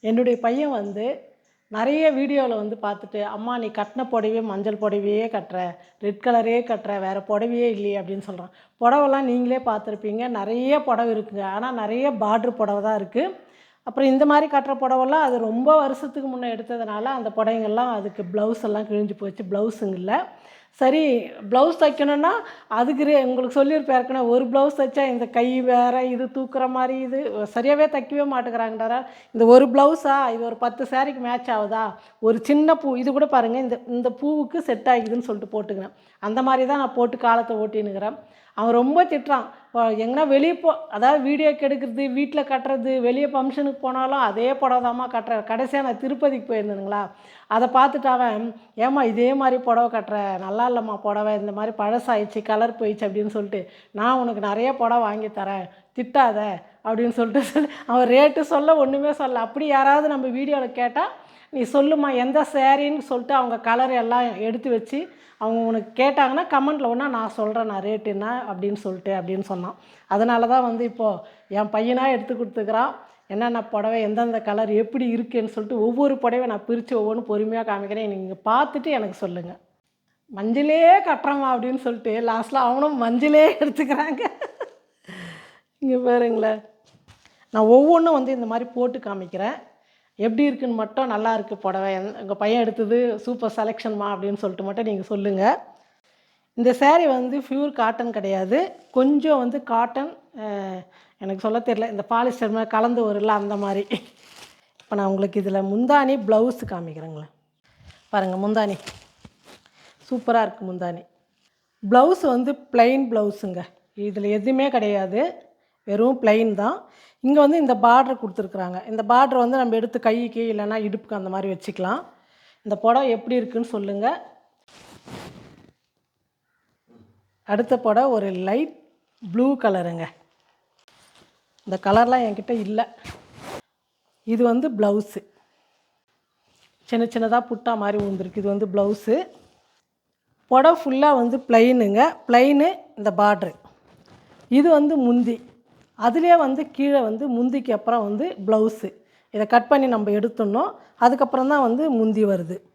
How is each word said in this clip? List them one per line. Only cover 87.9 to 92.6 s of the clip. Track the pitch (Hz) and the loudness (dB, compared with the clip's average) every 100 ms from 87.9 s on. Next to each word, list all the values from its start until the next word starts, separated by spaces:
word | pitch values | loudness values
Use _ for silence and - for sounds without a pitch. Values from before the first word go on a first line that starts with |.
| 339 330 302 | 6 6 2
வந்து | 262 262 | 0 -4
இந்த | 226 | -4
மாதிரி | 233 240 247 | -4 -6 -4
போட்டு | 247 254 220 | -4 -4 -10
காமிக்கிறேன். | 196 180 180 202 294 - _ _ _ _ _ | -10 -10 -6 -6 -6 -14 _ _ _ _ _
எப்படி | 220 226 285 | -4 2 0
இருக்குன்னு | 254 254 226 | 0 -4 -4
மட்டும், | 220 220 262 | -4 -2 -2
"நல்லா | 214 220 220 | 0 0 0
இருக்கு | 208 202 | -4 -6
புடவை, | 196 190 196 190 | -4 -2 -2 -4
என்-, | 196 208 | -6 -10
உங்க | 196 202 | -8 -4
பையன் | 214 233 | 0 2